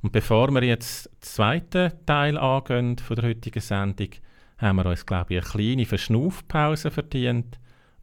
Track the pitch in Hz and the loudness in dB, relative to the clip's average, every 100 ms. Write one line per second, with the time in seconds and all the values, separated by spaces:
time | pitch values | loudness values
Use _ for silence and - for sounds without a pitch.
0 | 107 110 - 110 135 135 123 117 - - | 2 0 4 4 4 4 2 0 -2 -12
1 | - - - - 107 156 170 185 180 - | -14 -20 -14 0 2 2 -2 0 0 0
2 | - 147 147 151 131 135 135 123 120 120 | 0 2 2 2 2 0 0 0 0 -2
3 | - 117 117 117 117 110 - 98 98 98 | -4 0 0 -2 -4 -8 -2 -2 0 -2
4 | 101 - - - - - 107 92 90 85 | -6 -6 -20 -20 -20 -2 2 4 2 0
5 | - 92 85 110 - 104 107 131 117 101 | -2 -2 0 -2 -2 -2 0 0 0 -2
6 | - 113 160 185 - 156 151 151 151 - | 2 2 2 -4 -4 0 0 0 -2 -4
7 | - 135 123 120 117 - - - _ _ | -6 -2 0 -2 -4 -12 -20 -20 _ _